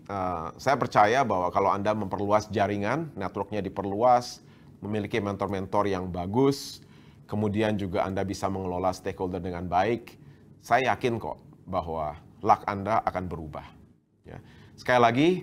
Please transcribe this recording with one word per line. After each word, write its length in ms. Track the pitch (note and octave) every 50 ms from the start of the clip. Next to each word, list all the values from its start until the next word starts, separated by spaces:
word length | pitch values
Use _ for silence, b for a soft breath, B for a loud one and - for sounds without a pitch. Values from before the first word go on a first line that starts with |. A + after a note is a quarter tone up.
| -
eh, 420 | - G2+ G2 F#2 F2+ F2+ E2 D#2+ D#2+ - -
saya 160 | - B2+ C#3 C#3+
percaya 480 | C3 A2 - A#2 G#2 G#2 A#2 C3+ C#3
bahwa 240 | A2 G2+ F#2 F2+ F2
kalau 240 | F2+ G2+ G2 F#2+ F2+
Anda 240 | G2 G2+ G#2+ G#2+ G#2+
memperluas 480 | G#2 F#2 G2 F#2+ G2+ G2+ G#2 G#2+ G2+ - G2
jaringan, 560 | G#2+ G2+ G2 G#2 G2+ G2+ G#2 B2+ D#3 E3+ D3 - F#2+
networknya 420 | F#2+ F2+ - G#2 G2 - G#2+ G#2 F2+
diperluas, 800 | F#2+ F#2 G2 F#2 G2 G2 G#2 A#2 B2+ B2 B2 B2 - - - B B B B B B B B -
memiliki 320 | G2+ G#2+ G#2+ G2+ G2 - A2+
mentor-mentor 720 | G2+ G2+ G2 F#2 G2+ F#2+ G2+ F#2+ F#2+ F#2 - G#2 G2+ G2+
yang 240 | F#2+ F#2 F#2 F2+ E2+
bagus, 720 | F2+ F2 F#2+ G2+ B2 C3+ C#3 C#3 - - - - - B B B B B B B B B
kemudian 480 | - - G#2 G#2+ G#2 G2 G#2+ A2 A2 G#2+
juga 320 | G2 G2+ F2+ F2 G2 -
Anda 160 | F#2 G2 G2
bisa 320 | G2 F#2+ G2 - G2+ G2 G2
mengelola 400 | F#2+ F#2+ F2+ F2+ F2+ F#2 F#2+ F#2
stakeholder 480 | - - G2 F#2 - F#2+ F2+ F2+ F2+
dengan 240 | F2 F#2+ F2 F2 F2+
baik, 560 | F2+ F2 F2+ F#2+ A2 A#2+ A#2 - - - B B B B B B B B B
saya 320 | - - - B2+ C3 A#2+ G#2
yakin 240 | - - B2 A#2 A2
kok 240 | - D2+ - - - - - - -
bahwa 560 | - F#2+ F#2 E2 E2+ D#2+ D#2+ D#2 D2+ D2 D2+ - - - - -
luck 160 | G#2+ G#2+ - - -
Anda 320 | G2+ G2 F#2+ G2+ A2 A2
akan 240 | - - - F#2 F#2
berubah. 400 | F2 E2+ E2 D#2+ D2+ C#2+ C#2 C#2 - - - - - _ _ _ _ _ _
Ya. 160 | _ - - - B B B B B B B -
Sekali 240 | - - B2+ A#2
lagi, 280 | A#2+ A#2 A#2 C3 D3+ F3 F#3 F3+